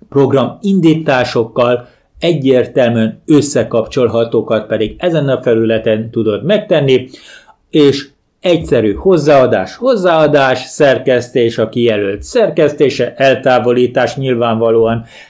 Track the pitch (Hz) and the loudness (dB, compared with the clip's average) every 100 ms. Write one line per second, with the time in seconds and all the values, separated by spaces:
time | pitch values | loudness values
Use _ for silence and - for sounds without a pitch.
0 | - 139 131 135 117 - 202 196 165 160 | -6 0 2 2 -2 -4 -2 2 2 2
1 | 156 131 123 127 113 - 123 123 - _ | 0 -2 0 -2 -2 -2 0 -2 -6 _
2 | _ - 165 147 131 127 120 - 120 117 | _ -6 -4 0 2 2 0 0 0 0
3 | 110 - - 151 139 131 113 117 110 - | -2 -4 0 2 2 -2 -2 -2 -2 -2
4 | 120 117 117 117 104 110 - 107 104 - | -2 0 -2 -2 -2 -4 -2 -4 -4 -4
5 | 180 165 139 127 - 113 113 110 113 107 | -4 -2 -2 -2 0 0 0 0 0 -2
6 | 117 117 110 101 123 208 208 165 139 127 | -2 -4 -2 -2 -2 -2 0 0 2 0
7 | 127 - - - - _ _ 160 143 139 | -2 -14 -20 -20 -20 _ _ 2 2 2
8 | - _ _ _ 185 165 160 135 107 98 | -4 _ _ _ -2 -2 0 0 0 0
9 | 190 180 147 139 127 104 92 - 247 233 | 2 2 4 4 4 0 -4 -4 -2 0
10 | 180 160 151 143 135 127 - - 143 120 | 2 2 2 2 2 -2 -6 0 2 2
11 | - 123 117 135 117 117 107 123 117 107 | 0 0 0 0 0 0 -2 0 0 0
12 | 101 101 - 254 202 160 147 147 143 - | -2 -6 -4 -2 0 2 0 2 0 0
13 | 120 - 135 135 135 123 117 123 123 127 | -4 0 0 0 2 0 2 2 0 0
14 | 120 - 135 120 117 113 113 113 113 117 | -2 -2 -4 -2 0 0 0 2 2 -2
15 | 117 - - | -6 -18 -20